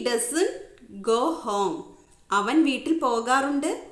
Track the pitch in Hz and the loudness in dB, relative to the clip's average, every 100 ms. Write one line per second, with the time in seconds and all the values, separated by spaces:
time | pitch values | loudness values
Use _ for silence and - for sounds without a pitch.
0 | 240 226 - 311 427 - - - - 202 | 0 -2 0 0 -2 -4 -14 -20 -18 -6
1 | 196 226 294 330 233 202 196 156 - - | 0 2 2 -2 -2 0 0 -2 -10 -20
2 | _ - - 196 202 311 285 254 - 320 | _ -18 -4 -2 2 4 4 2 0 0
3 | 262 233 226 262 285 285 320 453 - | 2 0 2 2 2 0 -2 -4 -8